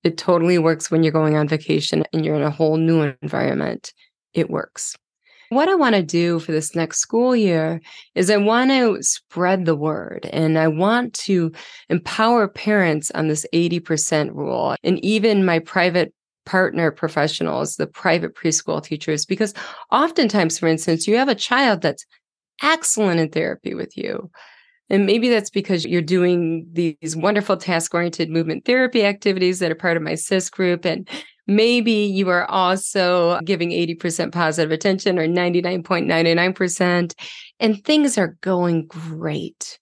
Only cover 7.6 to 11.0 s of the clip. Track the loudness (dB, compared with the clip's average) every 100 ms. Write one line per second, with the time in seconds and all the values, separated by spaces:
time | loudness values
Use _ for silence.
7.6 | 0 -4 -10 -20 -8 -2 2 4 4 4
8.6 | 4 4 2 0 -2 -4 _ -2 0 2
9.6 | 2 0 -2 -4 -8 -10 -6 0 2 4
10.6 | 2 2 0 0